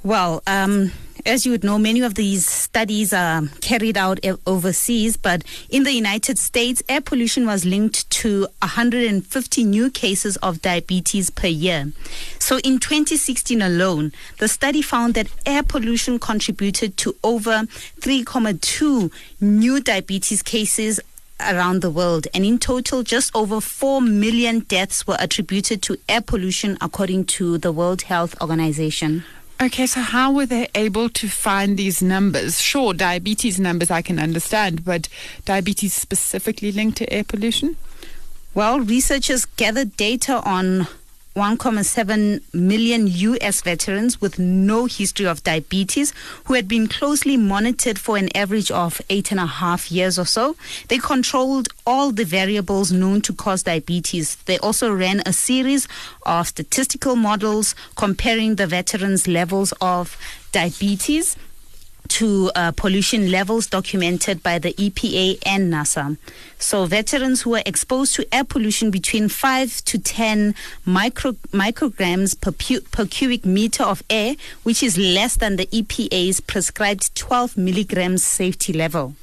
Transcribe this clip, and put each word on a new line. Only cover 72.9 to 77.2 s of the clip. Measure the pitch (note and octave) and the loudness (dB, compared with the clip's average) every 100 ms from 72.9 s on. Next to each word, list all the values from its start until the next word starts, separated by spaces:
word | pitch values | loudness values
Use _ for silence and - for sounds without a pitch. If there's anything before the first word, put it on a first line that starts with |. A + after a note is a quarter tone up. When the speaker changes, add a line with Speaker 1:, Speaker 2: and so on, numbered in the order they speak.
Speaker 1:
per | - | -2
cubic | G3+ - C4 A#3+ | -2 0 0 0
meter | F#3 F#3+ A3 - | 2 2 2 0
of | G#3 F#3+ - | 0 -2 -2
air, | A3 G#3+ D4 - - | 0 0 -4 -10 -4
which | A3+ A3+ | 0 2
is | B3+ F3 | 2 2
less | F#3+ F3+ A#3+ | 2 4 2
than | - A3 | 2 2
the | F#3+ F3+ | 0 0
E | A3+ | -2
P | G#3 - G#3+ | -2 -4 -2
A's | F#3 F3+ F#3 | 0 0 0
prescribed | - G3+ - - G#3 G3+ - | -2 -2 -2 0 -2 0 -4
twelve | - | -4